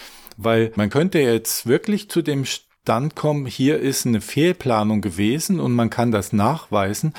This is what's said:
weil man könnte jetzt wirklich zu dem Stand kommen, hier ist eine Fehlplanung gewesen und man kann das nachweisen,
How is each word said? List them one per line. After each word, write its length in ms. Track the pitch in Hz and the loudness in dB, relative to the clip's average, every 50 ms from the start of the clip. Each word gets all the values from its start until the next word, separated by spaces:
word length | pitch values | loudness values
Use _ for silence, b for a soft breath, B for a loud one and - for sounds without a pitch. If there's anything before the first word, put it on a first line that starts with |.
| B B B B B B B | B B B B B B B
weil 360 | B 101 113 113 113 113 110 - | B 0 2 2 4 2 2 0
man 160 | 104 104 101 | 0 -2 0
könnte 300 | - 139 170 190 - 165 | 2 0 0 2 2 2
jetzt 460 | 139 120 117 113 - - - - - | 2 2 2 0 0 -4 -6 -4 0
wirklich 420 | 113 131 - - - 208 190 - - | 0 0 2 2 0 -2 -2 -4 -4
zu 140 | - 175 156 | -4 -2 -2
dem 220 | 151 143 139 131 | 0 -2 -2 -2
Stand 680 | - - - - _ _ _ - - 113 117 139 156 - | -4 -6 -10 -12 _ _ _ -2 -2 0 0 0 -4 -4
kommen, 320 | - - 151 147 147 139 | -2 -2 -2 0 -2 -4
hier 320 | 123 - - 131 139 151 - | -6 -2 0 2 2 2 2
ist 280 | - 135 131 - - | 0 -2 -2 -2 0
eine 140 | 127 117 104 | 0 0 0
Fehlplanung 800 | - - - 139 156 180 180 - - 127 117 110 107 107 110 104 95 | -2 -2 0 2 2 2 2 0 0 0 2 2 2 2 0 0 -2
gewesen 580 | 104 80 87 104 107 131 156 165 - 190 160 | -2 -2 0 0 0 0 0 0 -2 -2 0
und 120 | 139 127 120 | 0 0 0
man 160 | 120 117 110 | 0 0 0
kann 200 | - - 117 120 | 0 0 0 0
das 220 | 113 101 95 - - | 0 0 0 0 0
nachweisen, 800 | 101 101 120 156 160 - - 104 104 98 95 107 - - 156 - | 0 2 2 0 -2 -4 -4 -2 0 0 0 -2 -2 -4 -4 -4